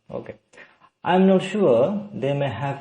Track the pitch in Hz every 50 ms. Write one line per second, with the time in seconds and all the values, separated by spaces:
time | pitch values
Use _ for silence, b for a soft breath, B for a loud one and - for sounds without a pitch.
0 | _ - - 120 - - - _ _ _ _ B B B B B B B B _
1 | - - 175 185 190 190 190 185 185 - - 214 190 151 120 113 131 196 208 202
2 | - - - 120 123 139 143 143 143 135 - - 143 139 135 -